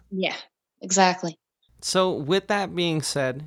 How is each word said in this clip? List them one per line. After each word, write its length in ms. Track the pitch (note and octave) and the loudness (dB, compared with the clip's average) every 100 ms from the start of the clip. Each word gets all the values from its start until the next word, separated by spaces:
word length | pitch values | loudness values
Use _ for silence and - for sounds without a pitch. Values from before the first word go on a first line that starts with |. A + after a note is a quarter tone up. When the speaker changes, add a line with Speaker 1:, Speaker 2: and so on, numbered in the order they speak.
| _ | _
Speaker 1:
Yeah, 240 | F#3+ F#3+ - - _ _ _ | -6 -4 -6 -12 _ _ _
exactly. 560 | F#3+ F#3 F#3 F3+ F3 D#3+ _ _ _ _ | 0 4 4 2 -4 -10 _ _ _ _
Speaker 2:
So 300 | - F#3 F#3 | -2 2 2
with 360 | C#3+ C#3 F#3+ F#3+ | 0 0 0 0
that 280 | G#3 F#3+ E3+ | -2 -2 -2
being 260 | F3 D#3 | 0 0
said, 440 | C#3 C#3+ C3 B2+ | -2 -2 -2 -4